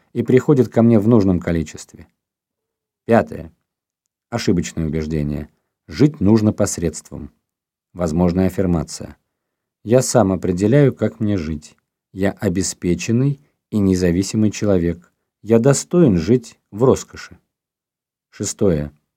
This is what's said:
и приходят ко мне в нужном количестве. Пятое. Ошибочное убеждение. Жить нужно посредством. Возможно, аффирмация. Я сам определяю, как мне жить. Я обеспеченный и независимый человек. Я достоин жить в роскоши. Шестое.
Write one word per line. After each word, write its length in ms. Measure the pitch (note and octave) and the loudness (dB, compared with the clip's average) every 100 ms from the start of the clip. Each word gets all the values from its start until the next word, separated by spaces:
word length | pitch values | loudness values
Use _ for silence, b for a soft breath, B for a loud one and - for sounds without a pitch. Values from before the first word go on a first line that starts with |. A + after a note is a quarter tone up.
| _ | _
и 100 | A#2+ | -6
приходят 460 | A2+ B2+ - C3+ A2 | 2 2 4 2 2
ко 120 | A#2 | 2
мне 180 | A#2 A2 | 4 4
в 80 | G#2+ | 4
нужном 320 | A#2+ G2 F2 | 4 4 0
количестве. 680 | F2 E2 D#2 - - F2+ F2 _ _ _ _ _ _ _ _ _ - | -2 -4 -4 -10 -20 -20 -20 _ _ _ _ _ _ _ _ _ 0
Пятое. 460 | A2+ - F#2+ E2 _ _ _ _ _ _ _ _ | 0 0 -6 -16 _ _ _ _ _ _ _ _
Ошибочное 580 | A#2 - F2 E2+ - D#2+ | -6 -2 0 -2 -6 -6
убеждение. 600 | D#2 D#2 D#2 D2 D2 D2 _ _ _ - | -4 -4 -4 -4 -6 -10 _ _ _ -10
Жить 340 | F2 D3+ D3+ | 0 0 2
нужно 320 | F#2+ A2 G#2+ | 2 4 2
посредством. 800 | G#2 G2 - E2+ - - C#2+ D2 _ _ _ _ _ _ | 0 -2 -4 -6 -8 -14 -16 -16 _ _ _ _ _ _
Возможно, 520 | F2+ F2 D#2+ F2+ F2 F#2+ | -8 -4 0 0 0 -2
аффирмация. 720 | - F2+ E2 D2 - C#2 - _ _ _ _ _ _ | -2 -2 -2 -4 -12 -16 -20 _ _ _ _ _ _
Я 180 | G#2 B2+ | 0 2
сам 300 | - B2+ G2 | 2 2 2
определяю, 640 | F2+ F#2 F2+ G#2 C#3+ C3+ | 0 -2 0 2 4 2
как 260 | A#2 A2 - | 0 -4 -4
мне 180 | G#2+ G2+ | -4 -4
жить. 380 | D#2 D2+ - _ _ _ _ | -4 -8 -12 _ _ _ _
Я 200 | F#2+ G2 | -4 -4
обеспеченный 1120 | F#2+ G#2 F#2 F#2 - F2+ F2 - A#2 C#3 C#3+ _ _ _ | -2 -2 -2 -4 -4 -4 -2 -2 -2 0 -4 _ _ _
и 80 | G#2+ | -2
независимый 720 | G2 F#2 F2+ F2 F#2+ A2 G#2+ | 0 2 2 0 -2 0 -2
человек. 600 | - G#2 F#2 E2+ E2+ _ _ _ _ | 0 -2 0 0 -4 _ _ _ _
Я 160 | G#2 A2+ | 0 2
достоин 580 | C3+ C#3 - F3+ D3+ F2 | 4 2 0 2 4 2
жить 420 | E2+ B2+ - - _ | 2 0 -2 -20 _
в 120 | G2+ | -2
роскоши. 540 | B2+ G2 - - - - _ _ _ _ _ _ _ _ _ | 2 2 -2 -18 -20 -20 _ _ _ _ _ _ _ _ _
Шестое. 640 | - G2+ - G2+ D2+ D2 - _ | -10 -8 -2 0 0 -4 -14 _